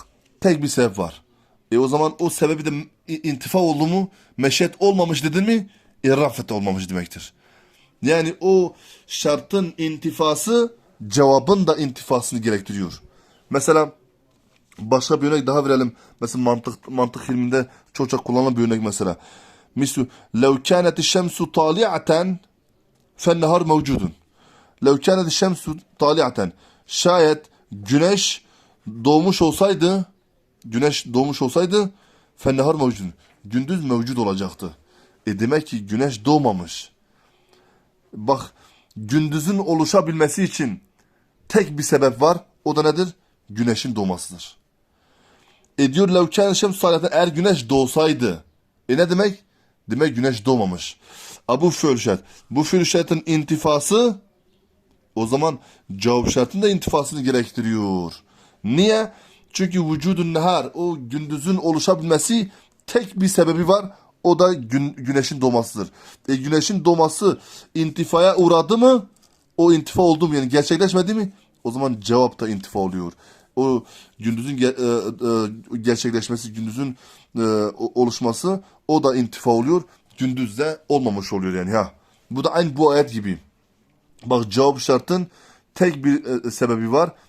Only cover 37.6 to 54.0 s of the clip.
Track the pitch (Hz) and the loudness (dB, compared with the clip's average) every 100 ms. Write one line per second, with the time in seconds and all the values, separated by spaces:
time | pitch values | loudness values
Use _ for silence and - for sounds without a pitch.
37.6 | _ _ _ _ _ 107 107 135 - _ | _ _ _ _ _ -10 -2 -2 -4 _
38.6 | _ _ _ - 107 143 156 156 151 202 | _ _ _ -16 -2 0 0 -2 -2 -2
39.6 | 170 160 156 202 165 160 151 175 185 - | 0 0 2 2 0 0 0 0 -4 -2
40.6 | 139 95 _ _ _ _ _ _ _ 214 | -4 -6 _ _ _ _ _ _ _ 0
41.6 | 170 147 147 143 135 120 151 170 - _ | 0 -4 0 2 2 4 2 2 -4 _
42.6 | - 147 151 151 180 - _ _ _ 104 | -2 2 2 2 -2 -6 _ _ _ -4
43.6 | 120 110 135 110 98 90 - 87 - _ | -2 0 -4 -4 -4 -4 -10 -16 -20 _
44.6 | _ _ _ _ _ _ _ _ _ _ | _ _ _ _ _ _ _ _ _ _
45.6 | _ - 139 143 196 180 165 - 202 190 | _ 0 0 2 2 4 2 2 0 2
46.6 | 208 190 185 165 170 151 175 151 190 175 | -2 0 0 0 0 0 0 0 0 0
47.6 | 117 135 131 - 156 135 120 82 - _ | 2 0 2 2 0 2 -2 -4 -12 _
48.6 | _ _ - 131 175 180 208 196 _ _ | _ _ -2 2 2 2 0 -2 _ _
49.6 | _ _ - 113 156 120 131 117 104 127 | _ _ -8 0 0 0 -2 -2 0 0
50.6 | 98 90 - - _ - - - - 127 | 0 -4 -10 -16 _ -20 -20 -16 -4 0
51.6 | 175 156 156 123 117 95 - - _ 123 | 0 2 0 0 0 -2 -6 -20 _ -4
52.6 | 151 185 165 175 170 160 160 160 143 151 | 0 0 2 0 0 -4 0 -2 0 -2
53.6 | 160 147 143 214 | 0 0 2 2